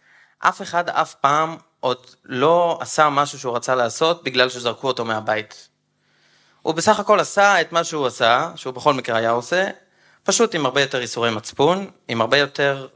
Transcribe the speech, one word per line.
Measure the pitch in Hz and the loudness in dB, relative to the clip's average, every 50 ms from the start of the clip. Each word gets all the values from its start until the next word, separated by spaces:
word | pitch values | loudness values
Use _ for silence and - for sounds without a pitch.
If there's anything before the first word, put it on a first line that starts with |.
| _ _ _ _ _ _ _ - | _ _ _ _ _ _ _ -2
אף | - 180 185 - | -2 -2 -2 -2
אחד | 196 - 170 175 175 170 | -8 -6 -4 -4 -2 -2
אף | - 143 160 - - | -2 -2 -2 -4 -4
פעם | _ - 139 147 156 160 160 160 147 _ _ _ _ | _ 2 2 2 2 0 -2 -4 -10 _ _ _ _
עוד | - 127 123 - - - - _ _ | -4 -4 -4 -4 -8 -20 -20 _ _
לא | - 127 123 135 156 170 175 175 170 160 - | -8 -2 0 2 4 4 4 2 2 0 -4
עשה | - - - 160 156 147 | -6 -4 0 2 2 4
משהו | 139 139 143 143 - 135 | 4 2 0 -2 -4 -8
שהוא | - 127 117 | -6 -6 -6
רצה | 117 - 139 127 | -4 -2 0 0
לעשות | 123 120 113 - - 160 165 175 170 - | 0 0 -2 -2 0 0 0 0 -2 -6
בגלל | 139 127 127 123 127 | -4 2 2 2 2
שזרקו | 123 123 120 120 110 - - 131 | 0 -4 -4 -4 -4 -4 -4 -4
אותו | 123 - 117 | -4 -2 -2
מהבית. | 113 110 107 107 110 110 107 107 - - - - _ _ _ _ _ _ _ _ _ _ _ _ _ _ _ _ _ _ _ | -4 -4 -4 -2 -2 -4 -4 -4 -10 -14 -20 -20 _ _ _ _ _ _ _ _ _ _ _ _ _ _ _ _ _ _ _
הוא | - - 156 | -6 -4 -2
בסך | 165 - 220 208 208 | 0 2 2 2 2
הכל | 196 - 214 180 | 2 2 2 2
עשה | 147 - - 202 202 202 196 175 | 2 0 2 4 4 4 4 2
את | 156 - | 0 0
מה | 165 165 165 | 0 -2 -2
שהוא | - 165 151 135 | -2 -2 -2 -2
עשה, | 123 117 - 123 113 120 131 160 170 170 | -2 -2 2 2 4 4 4 2 -2 -8
שהוא | - - 131 127 | -10 -12 -10 -8
בכל | 123 - 151 139 | -2 0 0 0
מקרה | 127 123 123 113 113 | 0 0 -2 -2 0
היה | 113 113 | 0 0
עושה, | 117 120 120 - 175 185 190 202 - - _ _ _ _ _ _ _ _ - | 0 0 -2 -2 -2 -2 -2 -2 -6 -12 _ _ _ _ _ _ _ _ -4
פשוט | - 190 - 233 220 185 | -2 2 2 2 0 0
עם | 160 143 | 0 -2
הרבה | 127 127 143 | 0 2 2
יותר | 139 135 - 127 | 0 0 0 -4
ייסורי | 123 110 - 120 117 117 | -4 -4 -4 0 0 0
מצפון, | 113 107 - - - - 139 160 180 196 196 - - _ _ - | 0 -2 -6 -6 -2 2 2 4 2 2 -2 -10 -14 _ _ -6
עם | 120 117 | -2 -2
הרבה | 110 117 139 | 0 2 2
יותר, | 143 143 139 - - 143 139 139 139 131 - _ | 2 2 0 0 0 0 0 0 -2 -8 -14 _